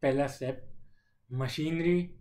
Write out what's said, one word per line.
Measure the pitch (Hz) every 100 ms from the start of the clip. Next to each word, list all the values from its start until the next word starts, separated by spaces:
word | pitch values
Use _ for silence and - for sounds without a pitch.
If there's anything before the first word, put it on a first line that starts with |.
पहला | 139 135 139
स्टेप | - 127 127 - - - - _ _ -
मशीनरी | 127 131 - 156 165 165 180 175 -